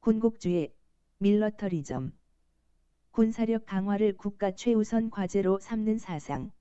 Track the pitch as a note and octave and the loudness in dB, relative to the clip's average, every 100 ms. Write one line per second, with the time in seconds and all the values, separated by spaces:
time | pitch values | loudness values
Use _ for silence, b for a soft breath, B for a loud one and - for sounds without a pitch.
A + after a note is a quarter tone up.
0 | - A3 A3+ A3 - F3 D3 _ _ _ | 2 2 2 0 -2 0 -2 _ _ _
1 | _ _ G3 G#3 G#3+ G#3 G3+ F3 C#3 C3 | _ _ 2 4 2 -2 -4 -4 -4 -6
2 | C3 - _ _ _ _ _ _ _ _ | -8 -12 _ _ _ _ _ _ _ _
3 | _ - A3+ A3+ A3+ A3+ - F#3+ G3 G3+ | _ 2 2 2 0 0 -2 -4 0 2
4 | G#3+ G3 G#3 G3+ G3+ F#3+ - A3+ G#3+ A3+ | 2 0 -8 -2 -4 -2 2 2 2 0
5 | A3+ G#3+ F#3 G3+ F#3+ G3 - A3+ G#3+ A3 | -2 -2 -2 0 2 0 0 -4 -2 -2
6 | - D#3+ - C#3+ C3 - | -4 -8 -6 -6 -6 -12